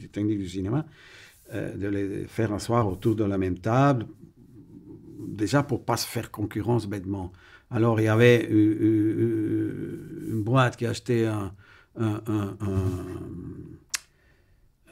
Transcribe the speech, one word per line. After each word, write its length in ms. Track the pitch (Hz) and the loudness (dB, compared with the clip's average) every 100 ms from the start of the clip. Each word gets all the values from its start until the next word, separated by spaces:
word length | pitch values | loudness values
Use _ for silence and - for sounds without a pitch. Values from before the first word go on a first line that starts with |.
| - | -6
techniques 320 | 101 104 107 | -4 -2 -2
du 80 | 90 | -4
cinéma, 380 | 95 95 139 156 - - - - - - | -6 -2 -2 -4 -14 -20 -20 -20 -20 -10
euh, 220 | 107 101 101 | -8 -6 -6
de 120 | 101 | -4
les 360 | 101 98 98 - | -2 -4 -6 -6
faire 260 | - 110 | -2 -2
asseoir 340 | 101 - 120 104 | -2 0 0 0
autour 280 | 90 117 107 | 0 0 2
de 100 | 101 | 0
la 120 | 98 | 0
même 220 | 92 87 | 0 -2
table, 480 | 110 127 143 123 101 - - _ - - - - - - - - - | 2 4 4 2 -4 -14 -20 _ -20 -20 -20 -20 -20 -20 -18 -14 -12
déjà 360 | 104 101 143 | -4 0 0
pour 200 | 139 113 | 0 -4
pas 140 | - 117 | -2 -2
se 100 | - | -2
faire 240 | 117 - | -8 -8
concurrence 560 | - 104 110 101 117 101 | -6 -6 -4 0 0 0
bêtement. 460 | 104 92 98 90 - - - _ | -8 -6 -6 -8 -12 -20 -20 _
Alors, 300 | 117 117 110 | 2 2 4
il 60 | 110 | 4
y 20 | |
avait, 400 | 110 120 120 110 | 8 8 8 6
euh, 60 | 107 | 6
euh, 600 | 107 - 107 107 107 110 | 6 4 4 4 2 2
euh, 1120 | 113 110 107 107 107 98 101 - - - - | 0 0 -2 -2 -2 -6 -8 -10 -12 -10 -6
une 120 | 113 | -4
boîte 340 | 104 131 120 - | 2 2 2 0
qui 80 | 117 | -4
achetait 400 | 107 - 117 113 | -4 0 2 2
un, 280 | 107 95 98 - - _ - | 0 -6 -10 -20 -20 _ -4
un, 240 | 110 104 - | -2 -2 -2
un, 300 | 107 98 95 | -2 -2 -4
un, 240 | 98 95 92 90 90 - - 87 87 - - - _ - - _ _ _ _ _ _ _ _ | -2 0 0 -4 -8 -10 -10 -10 -12 -14 -16 -18 _ -12 -12 _ _ _ _ _ _ _ _